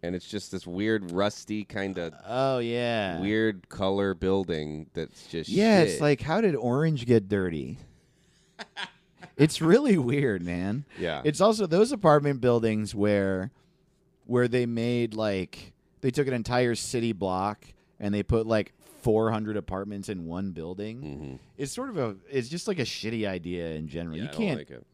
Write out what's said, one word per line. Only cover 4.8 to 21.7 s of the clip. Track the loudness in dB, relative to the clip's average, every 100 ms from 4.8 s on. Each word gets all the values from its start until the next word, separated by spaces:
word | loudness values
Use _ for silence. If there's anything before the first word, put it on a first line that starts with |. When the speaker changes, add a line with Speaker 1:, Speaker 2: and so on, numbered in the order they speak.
| -10
Speaker 1:
that's | -8 -8 -10 -8
just | -8 -2
Speaker 2:
Yeah, | 2 6 6
Speaker 1:
shit. | 6
Speaker 2:
it's | 4
like, | 2 2
how | 2 2
did | 2 2
orange | 0 2 2 0 4
get | 4 6
dirty? | 0 0 -4 -6 -10 -16 _ _ _ _ _ _ -20
Speaker 1:
<laughs> | -18 -12 -14 _ _ _ -20 2
Speaker 2:
It's | 2 4
really | 6 6 6 4
weird, | 4 2 2 0
man. | -2 -4 -2 -4 -6 -6
Speaker 1:
Yeah. | -4 0 -2
Speaker 2:
It's | 4
also | 4 4 2
those | 4 4
apartment | 4 6 6 4 2
buildings | 4 4 4 0 -2 0
where, | 2 4 2 0 -4 _ _ _ _ _ _ _ -2
where | 2 2
they | 2 0
made, | -2 0 0 0
like, | -2 -2 -2 -4 -10 -20 _ _ _
they | -4
took | 0 0
an |
entire | 0 0 0 2
city | 0 -2 -2 -2
block | -2 -2 0 -2 -4 -14 -20 _ _
and | -2
they | -2
put, | 0 0 2
like, | 0 0 _ -20 -6
four | 2 4 4
hundred | 0 -2 -4
apartments | -4 -6 -6 -8 -8
in | -8 -6
one | -6 -6
building. | -6 -10 -8 -8 -10
Speaker 1:
Mm-hmm. | -10 -10 -10 -12 -18 -10
Speaker 2:
It's | -10